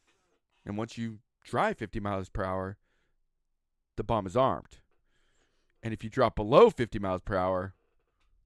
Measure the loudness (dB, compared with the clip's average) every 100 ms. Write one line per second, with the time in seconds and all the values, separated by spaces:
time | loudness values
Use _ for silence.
0 | _ _ _ _ _ _ -10 -8 -8 -8
1 | -10 -10 _ _ -8 -2 -2 -4 -8 -6
2 | -4 -6 -6 -6 -4 -4 -6 -10 _ _
3 | _ _ _ _ _ _ _ _ _ -12
4 | -2 -2 0 0 0 0 -8 -20 _ _
5 | _ _ _ _ _ _ _ _ -10 -8
6 | -6 2 2 2 6 8 8 6 -4 -4
7 | -4 -4 -2 0 0 0 -4 -10 _ _
8 | _ _ _ _